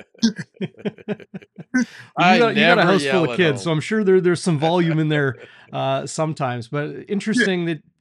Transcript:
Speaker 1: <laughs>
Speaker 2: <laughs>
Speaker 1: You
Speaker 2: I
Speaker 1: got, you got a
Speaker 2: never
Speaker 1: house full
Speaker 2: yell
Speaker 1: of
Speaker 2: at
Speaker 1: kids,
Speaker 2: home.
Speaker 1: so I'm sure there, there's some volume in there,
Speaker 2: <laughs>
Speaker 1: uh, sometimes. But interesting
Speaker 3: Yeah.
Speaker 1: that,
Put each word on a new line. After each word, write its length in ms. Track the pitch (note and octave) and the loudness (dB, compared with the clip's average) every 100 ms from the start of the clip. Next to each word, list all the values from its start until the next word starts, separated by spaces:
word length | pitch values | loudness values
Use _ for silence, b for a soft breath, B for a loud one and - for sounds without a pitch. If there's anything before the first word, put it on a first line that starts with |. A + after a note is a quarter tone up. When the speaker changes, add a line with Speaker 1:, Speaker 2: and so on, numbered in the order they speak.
| - - | -20 -4
Speaker 1:
<laughs> 1080 | A3+ - - - F#3+ - G#3+ - - - - - - - - | -4 -4 -16 -12 -12 -6 -8 -8 -12 -12 -12 -20 -20 -20 -6
Speaker 2:
<laughs> 440 | B3+ A#3 - - - | -4 -4 -8 -12 0
Speaker 1:
You 200 | F3 A3+ | 4 4
Speaker 2:
I 0 | |
Speaker 1:
got, 200 | A3+ C#3+ | 4 4
you 80 | E3 | 4
got 120 | F3 | 4
a 40 | |
Speaker 2:
never 20 | |
Speaker 1:
house 200 | E3+ G3 | 4 2
full 180 | C#3 C3+ | 2 0
Speaker 2:
yell 20 | |
Speaker 1:
of 80 | C3 | 0
Speaker 2:
at 60 | A#2+ | 2
Speaker 1:
kids, 220 | E3 B2+ | 0 0
Speaker 2:
home. 20 | |
Speaker 1:
so 80 | E3 | -2
I'm 100 | D#3 | -4
sure 220 | - A3 | -2 0
there, 180 | G3 F#3 | 4 4
there's 200 | F3+ D#3+ | 4 0
some 180 | F#3 D3 | 0 0
volume 400 | D#3+ F3+ E3 D#3 | 2 2 2 0
in 100 | D#3 | 0
there, 280 | D3+ C#3 - | 0 -2 -4
Speaker 2:
<laughs> 360 | - - - | -16 -20 -12
Speaker 1:
uh, 320 | C#3 C3+ C3+ C#3 | -6 -4 -4 -6
sometimes. 600 | - D#3 D#3 C3 B2 A#2 | -6 -4 -4 -4 -6 -6
But 380 | D3 D3+ - - | -6 -6 -10 -6
interesting 560 | G3+ G#3+ A#3 G3 F3+ | -4 -2 -2 0 -2
Speaker 3:
Yeah. 20 | E3+ | -4
Speaker 1:
that, 160 | D#3 _ _ | -6 _ _